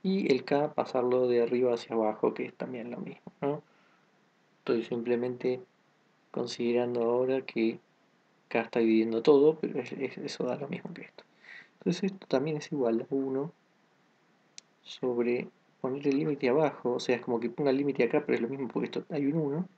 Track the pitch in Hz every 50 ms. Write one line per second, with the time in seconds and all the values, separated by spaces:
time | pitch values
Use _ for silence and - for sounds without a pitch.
0 | - 190 190 196 - - 135 123 - - 147 143 147 156 - - 131 - - 127
1 | 123 123 127 127 127 123 123 120 117 117 123 120 123 123 120 117 - - 120 113
2 | 110 107 107 - - 117 - - 127 127 - _ 131 131 127 120 113 120 120 -
3 | - 120 - - _ - _ _ - 143 147 - _ _ _ _ _ _ _ _
4 | _ _ _ _ _ _ _ _ _ _ _ _ _ - 123 113 113 - 123 117
5 | 117 123 123 117 123 123 123 123 - 127 127 123 127 _ _ _ _ _ _ _
6 | _ _ _ _ _ _ - - 123 120 - - 120 120 117 120 123 120 123 120
7 | 117 117 120 123 127 127 135 135 127 - - 113 113 113 - - _ _ _ _
8 | _ _ _ _ _ _ _ _ _ _ - 117 113 - - 123 113 110 110 110
9 | 113 113 113 113 113 156 147 139 143 156 160 160 - - - - 120 - - -
10 | 135 127 - - - - - - - 123 120 120 139 143 180 180 - - 175 -
11 | - - _ - - _ _ _ - - - - - _ _ _ - 185 175 -
12 | - 190 196 - - _ - 127 139 160 156 147 - - 165 143 123 117 113 113
13 | 123 - 139 139 135 135 131 135 143 170 _ _ _ _ _ _ _ _ _ _
14 | _ _ _ _ _ _ _ _ _ _ _ - _ _ _ _ _ - - -
15 | - 127 120 120 120 120 120 123 - - _ _ _ _ _ _ - 127 131 143
16 | 143 143 135 139 156 156 143 139 135 123 123 156 156 139 139 - - 123 123 131
17 | - - 123 120 - - 120 113 113 117 117 - 147 139 131 135 143 143 135 -
18 | 127 117 - 147 147 - 123 - 113 117 135 139 135 113 - 151 - 117 - -
19 | - _ 175 147 143 135 151 165 151 139 139 165 180 - _